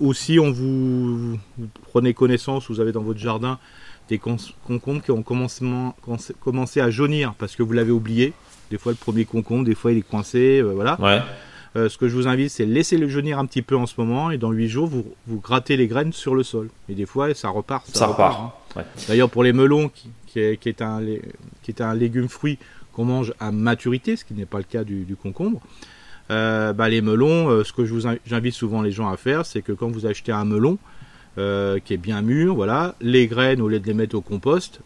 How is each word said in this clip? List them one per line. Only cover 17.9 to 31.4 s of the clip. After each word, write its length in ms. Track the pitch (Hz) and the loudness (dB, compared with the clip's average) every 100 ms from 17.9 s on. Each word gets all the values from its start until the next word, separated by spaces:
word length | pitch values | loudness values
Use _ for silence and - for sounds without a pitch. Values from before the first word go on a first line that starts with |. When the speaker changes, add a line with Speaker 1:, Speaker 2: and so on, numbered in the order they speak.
| - | 0
Speaker 2:
Ça 80 | 113 | 2
Speaker 1:
repart, 260 | - 170 127 | 4 4 2
Speaker 2:
repart. 160 | 120 - - - | -8 -14 -14 -12
Speaker 1:
hein. 20 | |
Speaker 2:
Ouais. 60 | - - - | -12 -10 0
Speaker 1:
D'ailleurs, 200 | 113 123 | 4 4
pour 140 | 117 | 4
les 80 | 123 | 4
melons, 380 | 123 135 147 151 | 6 6 4 0
qui, 180 | - 117 117 - | -6 -20 -20 -10
qui 120 | 113 | -2
est, 180 | 107 107 | 0 0
qui 120 | 117 | -4
est 120 | 110 | -6
un 200 | 113 110 | -6 -4
lé-, 200 | 110 107 - - - - | -4 -6 -10 -18 -20 -16
qui 80 | - | -12
est 100 | 110 | -6
un 120 | 113 | -2
légume 360 | 113 120 123 123 | 0 2 0 -2
fruit 300 | - 147 143 - - - | -2 -4 -4 -10 -20 -12
qu'on 100 | - | -2
mange 300 | 120 127 113 - | 0 0 -2 -4
à 100 | 107 | -4
maturité, 640 | 104 113 117 123 127 - 220 | 0 2 0 0 -2 -2 -4
ce 80 | |
qui 100 | - 104 | -6 -10
n'est 100 | 98 | -6
pas 140 | 101 | -6
le 40 | |
cas 220 | 92 117 104 | -6 -6 -6
du, 180 | 98 | -6
du 140 | 90 98 | -8 -8
concombre, 420 | 101 95 196 208 - - - - - - - | -10 -4 -4 -4 -8 -20 -20 -20 -20 -16 -6
euh, 400 | 110 110 110 107 | -2 0 0 0
bah, 140 | 104 110 | 0 2
les 140 | 113 | 2
melons, 480 | 107 110 143 165 160 | 2 4 4 4 4
euh, 140 | 110 104 | 2 2
ce 80 | |
que 100 | - 113 | 0 -2
je 80 | |
vous 140 | 117 117 | 0 -2
in-, 100 | 117 113 | -4 -4
j'invite 280 | 120 120 120 | -2 -2 -2
souvent 260 | 113 110 | -2 0
les 100 | 107 | -2
gens 180 | 101 107 | -2 -4
à 80 | 92 | -2
faire, 280 | 127 151 160 | -2 -2 -2
c'est 160 | 117 | -6
que 120 | - | -6
quand 160 | 101 117 | -4 -4
vous 160 | 113 110 | -4 -4
achetez 260 | 104 - | -4 -2
un 140 | 107 104 | -2 0
melon, 320 | 107 131 196 - - - - - | 2 2 2 -6 -20 -20 -20 -14
euh, 420 | - | -6